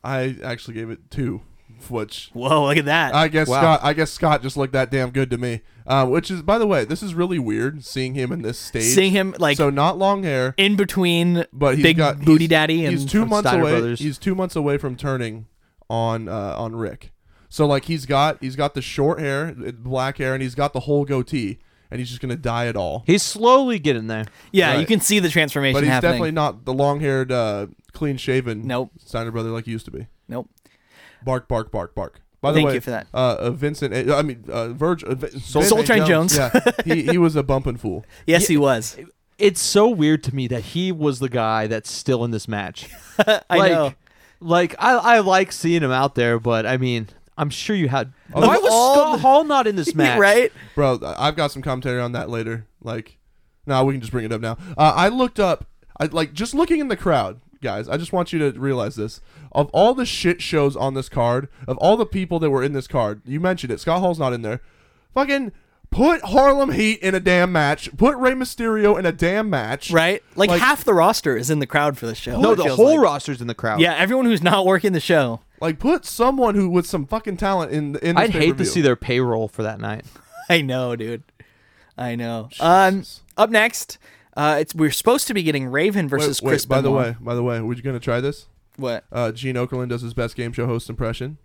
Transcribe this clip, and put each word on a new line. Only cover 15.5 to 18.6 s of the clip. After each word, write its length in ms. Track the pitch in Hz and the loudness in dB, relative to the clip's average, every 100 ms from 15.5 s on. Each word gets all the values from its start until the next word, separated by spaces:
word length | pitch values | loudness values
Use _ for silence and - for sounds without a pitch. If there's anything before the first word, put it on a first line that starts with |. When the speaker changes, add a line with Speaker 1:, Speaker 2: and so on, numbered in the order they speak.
| _ _ _ _ | _ _ _ _
Speaker 1:
on, 400 | 117 113 113 107 | -4 -2 -4 -6
uh, 260 | 107 101 67 | -8 -6 -8
on 180 | 113 117 | -8 -8
Rick. 360 | 107 - - _ _ _ _ | -8 -10 -20 _ _ _ _
So, 180 | - 147 | -2 0
like, 200 | 139 - | 0 -2
he's 180 | 160 | -8
got, 320 | 131 139 151 151 | -2 0 0 -2
he's 140 | 131 | -10
got 180 | 135 | -4